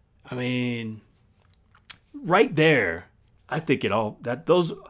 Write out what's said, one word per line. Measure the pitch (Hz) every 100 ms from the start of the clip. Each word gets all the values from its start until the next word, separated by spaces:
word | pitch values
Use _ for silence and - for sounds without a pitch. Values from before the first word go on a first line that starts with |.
| _ _
I | -
mean, | 127 123 123 123 120 113 107 _ _ _ _ _ _ _ _ - - _
right | 294 233 185 - 156
there, | 156 143 95 82 - _ _ _ -
I | 139
think | 160 135
it | 110
all, | 104 107 -
that | 117 123 -
those, | 175 170 -